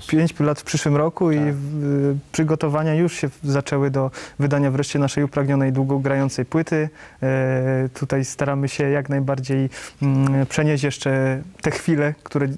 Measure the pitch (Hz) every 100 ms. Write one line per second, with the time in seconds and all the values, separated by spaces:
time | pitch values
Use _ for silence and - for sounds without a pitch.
0 | - 156 160 - 147 147 - 151 156 143
1 | 160 160 175 151 147 143 139 151 143 143
2 | 139 143 - - 156 156 156 151 160 151
3 | 170 - 143 - 147 139 139 143 139 135
4 | 131 - - - 143 143 143 131 143 147
5 | 139 - 143 147 139 139 135 131 135 139
6 | 135 139 135 - 127 160 160 160 156 -
7 | - - 135 131 131 131 127 131 131 127
8 | 139 139 131 - 139 139 139 - 143 143
9 | 139 139 135 139 131 135 135 - - -
10 | 139 135 135 135 131 - 151 147 139 -
11 | 139 135 131 131 165 - 160 - - 156
12 | 147 147 - 143 139